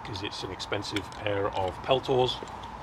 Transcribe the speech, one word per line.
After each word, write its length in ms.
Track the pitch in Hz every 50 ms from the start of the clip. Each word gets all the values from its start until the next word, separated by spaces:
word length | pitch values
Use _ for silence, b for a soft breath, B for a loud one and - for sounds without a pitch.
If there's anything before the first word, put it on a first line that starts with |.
| -
'cause 200 | - 110 92 104
it's 200 | 104 - - -
an 60 | 98
expensive 580 | 90 - - - 107 101 101 - 104 104 90 -
pair 380 | - - 98 104 101 98 98 107
of 300 | - 98 95 92 87 - -
Peltors, 480 | - 135 127 127 - 135 123 127 123 - - - - - - - - - -